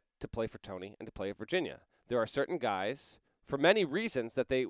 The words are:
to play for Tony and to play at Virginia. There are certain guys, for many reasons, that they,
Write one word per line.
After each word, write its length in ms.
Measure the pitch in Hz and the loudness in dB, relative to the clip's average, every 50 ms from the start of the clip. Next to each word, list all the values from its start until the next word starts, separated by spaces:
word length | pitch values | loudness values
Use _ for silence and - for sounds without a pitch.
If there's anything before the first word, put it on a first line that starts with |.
| - _ _ _ | -4 _ _ _
to 60 | - | -12
play 200 | - - 117 113 | -6 -4 -2 -2
for 100 | 107 - | -4 -4
Tony 380 | - - 101 95 92 95 101 - - | -10 -12 -10 -10 -8 -8 -10 -10 -12
and 60 | 113 | -14
to 60 | 107 | -12
play 180 | - - 95 101 | -6 -4 -4 -4
at 80 | - | -4
Virginia. 440 | - 110 - 170 185 147 82 - - _ _ _ _ _ | -6 -4 -2 0 0 0 -2 -6 -12 _ _ _ _ _
There 120 | - 123 117 | -2 0 0
are 60 | 110 | 0
certain 320 | - - 139 - - 180 | 2 0 0 0 0 -2
guys, 640 | 147 123 110 98 92 98 110 139 - - - - - _ _ _ _ _ | -2 0 0 0 0 0 -2 -4 -6 -10 -14 -14 -16 _ _ _ _ _
for 120 | - 143 | -4 0
many 280 | 139 147 175 208 220 180 | 6 6 6 8 6 4
reasons, 480 | 135 147 208 226 220 - 127 113 117 - | 2 2 0 -2 0 0 0 -2 0 0
that 160 | 131 120 - | -2 0 2
they, 160 | 135 131 127 | 2 0 0